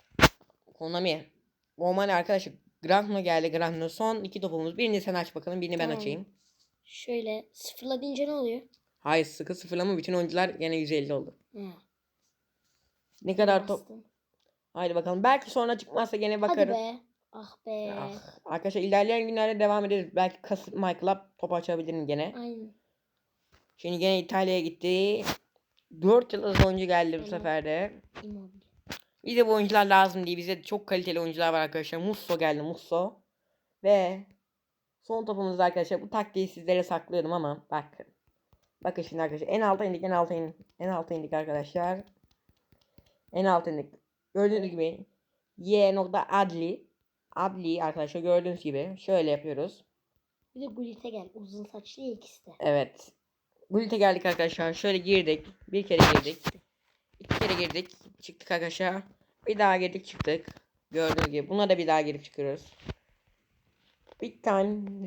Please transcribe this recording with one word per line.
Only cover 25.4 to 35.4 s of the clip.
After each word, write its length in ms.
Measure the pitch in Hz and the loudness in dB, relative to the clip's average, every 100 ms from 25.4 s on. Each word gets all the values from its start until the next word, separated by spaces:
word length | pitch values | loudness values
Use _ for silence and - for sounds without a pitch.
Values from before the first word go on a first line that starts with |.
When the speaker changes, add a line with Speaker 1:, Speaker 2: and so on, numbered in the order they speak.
| _ _ _ _ _ 160 | _ _ _ _ _ 0
Speaker 1:
Dört 300 | 180 240 240 | 6 6 4
yıldız 340 | 202 208 190 190 | -4 0 6 6
oyuncu 180 | 190 | 6
geldi 280 | 185 175 165 165 | 2 4 2 -2
bu 40 | |
Speaker 2:
Tamam. 160 | 151 175 | -6 -6
Speaker 1:
sefer 240 | 165 156 | -2 -2
de. 360 | 151 156 208 220 _ - | -2 -4 -4 -8 _ -18
Speaker 2:
Immobile. 360 | 214 208 190 196 _ _ - - _ _ | -14 -14 -16 -20 _ _ -16 -16 _ _
Speaker 1:
Bize 220 | - 240 220 | -2 4 6
bu 60 | |
oyuncular 340 | 214 208 214 202 | 6 4 4 8
lazım 400 | 190 190 185 175 | 8 6 2 -4
değil. 100 | 175 | -4
Bize 240 | 175 180 | -4 -6
çok 240 | - 208 - | -4 -8 -2
kaliteli 340 | 190 180 170 | -2 0 -2
oyuncular 320 | 165 160 165 | -2 0 2
var 80 | 160 | 2
arkadaşlar. 380 | 156 160 147 165 | 0 -2 -6 -4
Musso 400 | 190 208 - 170 | -4 -4 -2 0
geldi, 240 | 160 147 | 2 0
Musso. 580 | 156 170 - 170 190 - _ _ _ _ _ _ | -4 -8 -2 -2 -2 -8 _ _ _ _ _ _
Ve 420 | 190 202 180 190 202 _ _ _ _ _ _ _ | 4 6 4 -2 -12 _ _ _ _ _ _ _
son 220 | - 226 | -6 -6
topumuzda 400 | 220 196 | -4 -2